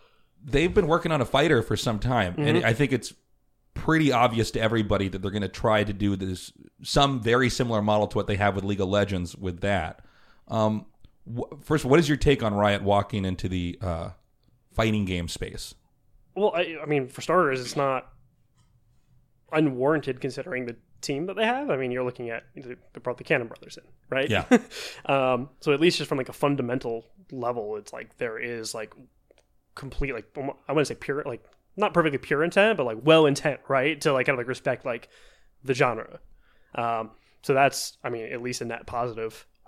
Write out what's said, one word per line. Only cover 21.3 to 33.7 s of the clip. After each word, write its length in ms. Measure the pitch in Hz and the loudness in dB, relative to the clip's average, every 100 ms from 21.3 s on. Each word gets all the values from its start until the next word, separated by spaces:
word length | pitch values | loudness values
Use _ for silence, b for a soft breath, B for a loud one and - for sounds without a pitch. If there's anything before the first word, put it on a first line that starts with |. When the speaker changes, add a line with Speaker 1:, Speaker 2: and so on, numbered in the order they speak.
| 190 | -2
Speaker 2:
they 100 | 220 | 0
have. 240 | 254 294 | 0 -2
I 80 | 135 | -2
mean, 140 | 127 | -2
you're 120 | 123 | -2
looking 260 | 127 123 120 | -4 -6 -8
at, 140 | 113 - - | -10 -12 -16
they 200 | 120 123 _ - | -14 -16 _ -12
brought 160 | - 123 | -8 -6
the 60 | |
Cannon 240 | - 143 117 | -2 -2 -2
Brothers 300 | - - - | -12 -20 -20
in, 60 | - - - | -20 -16 -6
right? 200 | 131 139 | -2 0
Speaker 1:
Yeah. 160 | 101 - | 0 6
Speaker 2:
<laughs> 80 | 247 - B B B - | 4 4 B B B -2
Um, 440 | 139 127 123 139 _ | 2 2 0 -2 _
so 100 | 160 | 0
at 60 | 139 | 4
least 180 | 175 - | 4 2
just 100 | 147 | -2
from, 80 | 139 | -4
like, 120 | 127 | -4
a 40 | |
fundamental 720 | - 143 139 120 127 123 113 - _ 185 | -2 0 0 -2 -4 -4 -8 -10 _ -16
level, 460 | 131 120 120 104 107 | -6 -4 -4 -6 -8
it's 160 | 104 | -10
like 240 | 123 123 - | -16 -14 -8
there 200 | 120 113 | -8 -6
is, 380 | 120 117 110 117 | -8 -8 -8 -10
like, 180 | 110 - 131 _ _ _ _ _ _ | -10 -16 -20 _ _ _ _ _ _
complete, 400 | - 135 - 139 | -16 -10 -4 -4
like, 120 | 117 - - | -4 -10 -10
almo-, 220 | 139 - - | -8 -8 -2
I 60 | |
wouldn't 140 | 147 135 | 0 0
say 80 | - | -2
pure, 280 | - 139 147 | -6 -6 -6
like, 180 | 117 _ _ _ - | -8 _ _ _ -2
not 160 | 202 | 0
perfectly 240 | 170 160 135 | 2 2 0
pure 260 | - 143 | -2 0
intent, 320 | 170 196 214 190 | 2 4 4 2
but, 80 | 123 | -2
like, 120 | 110 | 0
well 220 | 139 160 151 | 6 8 8
intent, 360 | 139 156 127 | 4 -2 -4
right? 300 | - | 0